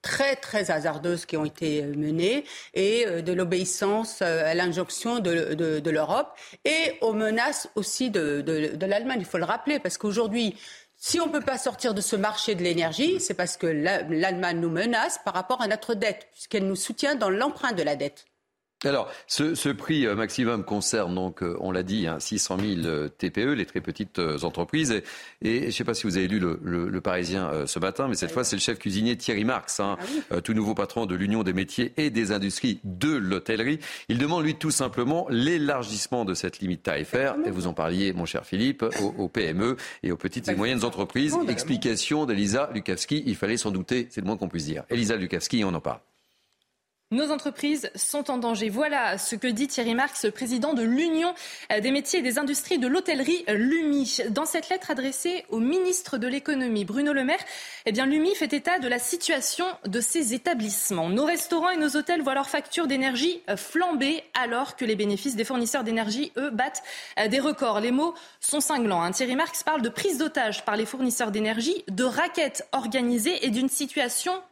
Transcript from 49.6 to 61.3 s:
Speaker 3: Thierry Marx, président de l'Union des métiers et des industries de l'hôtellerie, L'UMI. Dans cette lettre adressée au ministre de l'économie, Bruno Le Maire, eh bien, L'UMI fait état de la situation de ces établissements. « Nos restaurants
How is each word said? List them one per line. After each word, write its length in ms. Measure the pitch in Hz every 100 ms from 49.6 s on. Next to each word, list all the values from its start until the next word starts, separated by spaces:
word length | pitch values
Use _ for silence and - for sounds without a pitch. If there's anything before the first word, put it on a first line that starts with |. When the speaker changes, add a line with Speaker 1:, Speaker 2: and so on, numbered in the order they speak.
| 277
Speaker 3:
Thierry 260 | - 226
Marx, 340 | 233 277 - 214
président 380 | 214 247 247 285
de 80 | 269
l'Union 520 | 226 254 330 320 339 349 - - -
des 220 | 214 226
métiers 300 | 277 285 370
et 20 |
des 160 | 254 240
industries 400 | 285 285 - 349
de 80 | 247
l'hôtellerie, 580 | 320 370 277 269 349 339
L'UMI. 680 | 208 247 330 311 285 254 - 226
Dans 160 | 220 311
cette 240 | 339 320
lettre 200 | 370 370
adressée 540 | 285 269 269 349 359 -
au 80 | 226
ministre 580 | 233 359 370 359 - 254
de 100 | 247
l'économie, 600 | 277 277 277 247 214 202
Bruno 260 | 226 294
Le 100 | 277
Maire, 220 | 262 359 - - - -
eh 80 | -
bien, 140 | 214 262
L'UMI 280 | 302 330
fait 200 | 392 294
état 240 | 294 - 359
de 100 | 254
la 100 | 240
situation 680 | - 339 - 294 269 - 359 359
de 160 | - 214
ces 320 | 233 339 254
établissements. « 760 | 247 349 277 214 202 - 180 165
Nos 160 | 208
restaurants 420 | 302